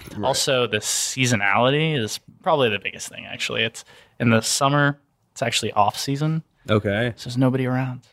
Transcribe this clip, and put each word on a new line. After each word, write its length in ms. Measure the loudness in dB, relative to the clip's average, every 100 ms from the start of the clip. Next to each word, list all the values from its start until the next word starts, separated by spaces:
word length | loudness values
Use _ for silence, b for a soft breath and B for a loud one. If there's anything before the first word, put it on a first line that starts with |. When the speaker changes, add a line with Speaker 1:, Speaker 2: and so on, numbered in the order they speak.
| -12 -6
Speaker 1:
Right. 100 | -2
Speaker 2:
Also, 400 | 0 0 0 0
the 120 | -2 -2 -4 -4 -2 0
seasonality 680 | 2 2 4 4 2 0 -2
is 200 | -4 -8 _ -8
probably 260 | 0 2 2
the 80 | 0
biggest 300 | -6 -10 -14
thing, 180 | -14 -14
actually. 360 | -8 -6 -2
It's 200 | -2 -4 -20 B B B
in 120 | 2
the 100 | 2
summer, 580 | 2 0 2 4 2 0 _ _ _
it's 100 | -6
actually 300 | -4 -2 -2
off 260 | 2 0 0
season. 440 | -4 -2 0 -2 -6 _ 0
Speaker 1:
Okay. 420 | 0 2 0 -2 -4
Speaker 2:
So 120 | -6
there's 80 | 2
nobody 280 | 2 2 0
around. 340 | -2 -4 -8 _